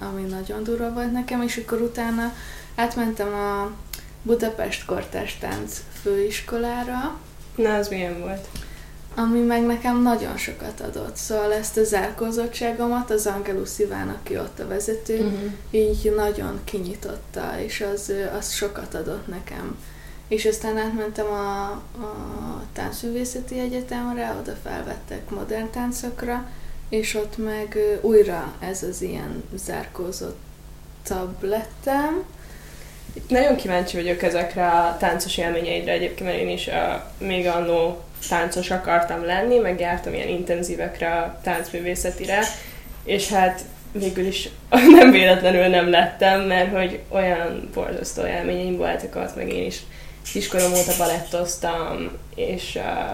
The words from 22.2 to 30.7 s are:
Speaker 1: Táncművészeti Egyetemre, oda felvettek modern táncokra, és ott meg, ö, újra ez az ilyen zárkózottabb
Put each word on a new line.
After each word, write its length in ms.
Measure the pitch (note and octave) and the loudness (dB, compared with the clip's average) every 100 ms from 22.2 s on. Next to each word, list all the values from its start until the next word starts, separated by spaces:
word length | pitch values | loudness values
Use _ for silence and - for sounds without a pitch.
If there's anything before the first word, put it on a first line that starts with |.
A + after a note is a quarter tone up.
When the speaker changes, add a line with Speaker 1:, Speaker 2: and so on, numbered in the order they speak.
| - - A3+ - - | -10 -8 -8 -8 -10
Speaker 1:
Táncművészeti 840 | - F#3+ - A#3 A#3+ B3 B3+ B3 B3+ | -8 -8 -6 -4 -4 -4 -6 -6 -4
Egyetemre, 760 | B3 B3+ B3 A#3+ A#3+ A#3+ A#3 G3+ | -4 -4 -4 -4 -4 -4 -4 -6
oda 120 | - - | -8 -8
felvettek 640 | - F2+ - - - - - | -8 -8 -8 -10 -10 -10 -8
modern 400 | G3 F#3+ A3 A3+ | -8 -4 -4 -4
táncokra, 800 | B3 B3 A#3+ B3 A#3+ A#3+ A#3+ B3+ - - - - | -4 -4 -4 -6 -6 -4 -4 -6 -10 -10 -10 -4
és 260 | A3 G#3+ | -2 0
ott 220 | G#3+ G#3 - | -2 -4 -4
meg, 380 | A3 G#3+ G#3 G#3+ | -4 -4 -4 0
ö, 300 | G#3 G#3 A3+ | 2 2 6
újra 460 | A3 F#3+ F3 D3+ - | 8 8 4 -6 -8
ez 220 | F3 F#3+ | -6 -6
az 200 | F3+ F3+ | -6 -4
ilyen 400 | F#3 E3+ D3+ D#3+ - | -6 -6 -6 -8 -8
zárkózottabb 1900 | F#3+ - D#3 - - F3+ F#3+ E3+ - - - - | -10 -8 -8 -8 -8 -6 -6 -8 -10 -14 -18 -18